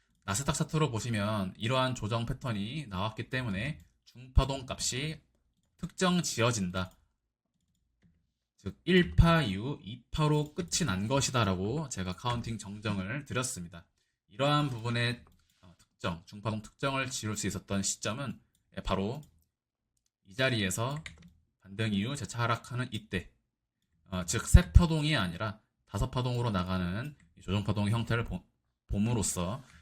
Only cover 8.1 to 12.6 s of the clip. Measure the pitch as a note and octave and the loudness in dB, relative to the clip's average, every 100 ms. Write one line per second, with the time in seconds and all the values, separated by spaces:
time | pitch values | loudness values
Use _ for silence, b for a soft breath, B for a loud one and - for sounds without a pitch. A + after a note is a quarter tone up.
8.1 | _ _ _ _ _ F#2+ - - F#3 E3+ | _ _ _ _ _ -12 -6 4 4 6
9.1 | - E3+ E3 A#2+ F#2+ B2 D3 - B2 - | 6 8 6 4 -2 -4 -8 -10 -14 -6
10.1 | - D3+ D3+ D3+ - F3 - C#3+ F#2 G#2+ | 0 2 2 0 -6 -4 -2 0 0 0
11.1 | C3+ B2 B2 G2+ F#2 G2 C#3+ D3 - F2+ | 2 2 2 2 2 -2 -2 -4 -6 -6
12.1 | F#2 B2 A#2+ A#2 A2 | -4 -4 -4 -4 -8